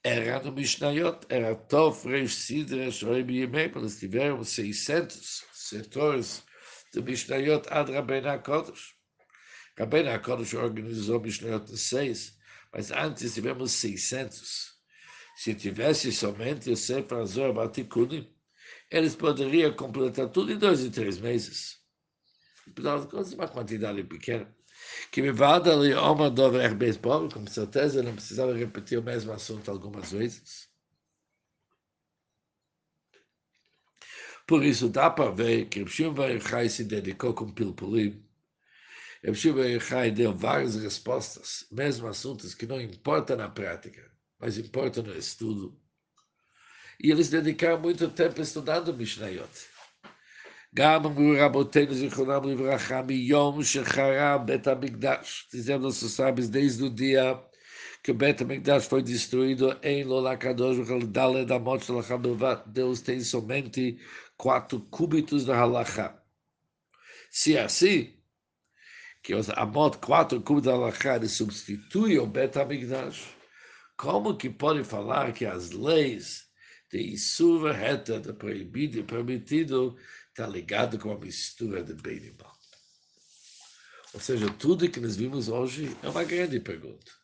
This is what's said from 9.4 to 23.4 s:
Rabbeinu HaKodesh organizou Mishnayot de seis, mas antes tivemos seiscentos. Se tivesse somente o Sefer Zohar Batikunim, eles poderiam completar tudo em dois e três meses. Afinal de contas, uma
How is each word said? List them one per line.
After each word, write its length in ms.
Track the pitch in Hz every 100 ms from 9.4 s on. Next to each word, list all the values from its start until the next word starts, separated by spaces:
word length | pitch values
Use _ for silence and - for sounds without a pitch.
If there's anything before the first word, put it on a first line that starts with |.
| - - - -
Rabbeinu 320 | 110 151 147
HaKodesh 420 | 113 120 123 113
organizou 680 | 117 117 110 110 113 104 117
Mishnayot 460 | 110 101 113 107 104
de 120 | 92
seis, 600 | - 127 139 110 - _ _ - _
mas 200 | - 104
antes 420 | - 156 117 120
tivemos 400 | 110 117 127 127
seiscentos. 1040 | - 110 92 - 127 123 - - - - _ _ _ - - - -
Se 160 | 113 104
tivesse 560 | 104 101 139 151 127
somente 580 | - 107 101 113 147 123
o 60 | 113
Sefer 500 | - 131 - 120 104
Zohar 280 | 110 135
Batikunim, 760 | 113 113 - 127 120 120 156 - _ _ _ - - _
eles 240 | 165 160 -
poderiam 560 | 160 135 135 160 151
completar 560 | - 139 123 131 123 123
tudo 240 | 180 208
em 60 | 208
dois 260 | 202 156
e 60 | 127
três 280 | 110 104 90
meses. 600 | 117 120 117 - - - _ _ _ _ _ _ _ _ -
Afinal 300 | - 147 147
de 80 | 143
contas, 240 | 208 185
uma 160 | -